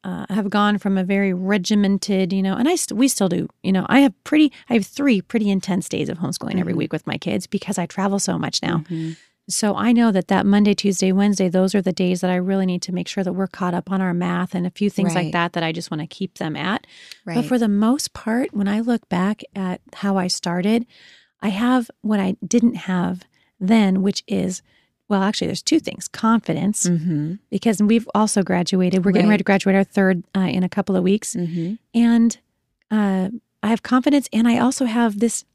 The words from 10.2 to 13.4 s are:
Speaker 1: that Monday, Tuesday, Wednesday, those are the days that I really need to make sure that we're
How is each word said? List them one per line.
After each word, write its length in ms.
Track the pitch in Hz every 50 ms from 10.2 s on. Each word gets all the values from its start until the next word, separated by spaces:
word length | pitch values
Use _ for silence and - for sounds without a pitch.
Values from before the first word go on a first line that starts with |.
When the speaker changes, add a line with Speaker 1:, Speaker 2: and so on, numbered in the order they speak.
| 175 -
Speaker 1:
that 160 | 196 185 196
Monday, 280 | 202 202 208 208 208 202
Tuesday, 380 | - - 202 185 - 190 190
Wednesday, 380 | 185 190 202 208 202 185 190 180
those 240 | 165 185 185 190 185
are 60 | 202
the 100 | 180 190
days 300 | 180 - 185 180 185 175
that 80 | - 185
I 60 | 180
really 300 | 180 180 190 196 196 190
need 160 | 185 180 180 -
to 100 | - 185
make 140 | 180 180
sure 160 | - - - 190
that 100 | 180 175
we're 140 | 185